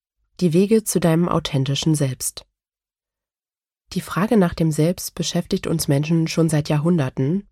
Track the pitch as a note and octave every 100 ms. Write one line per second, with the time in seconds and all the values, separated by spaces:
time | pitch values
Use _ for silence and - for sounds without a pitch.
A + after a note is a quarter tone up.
0 | _ _ _ - F3+ E3+ G3+ A3 G#3+ F#3
1 | E3+ D#3+ F3 E3 D#3+ C#3 C3+ C#3 E3 D3+
2 | C3+ B2+ - - - _ _ _ _ _
3 | _ _ _ _ _ _ _ _ _ F#3
4 | - - G#3 A3+ F3 - D#3+ D3+ D#3 F#3
5 | - - D#3+ E3+ - F#3+ - E3 - C#3
6 | D3+ E3 D#3+ - E3 D3+ D3+ D3+ D#3+ F3+
7 | C3 - C3+ F#3+ -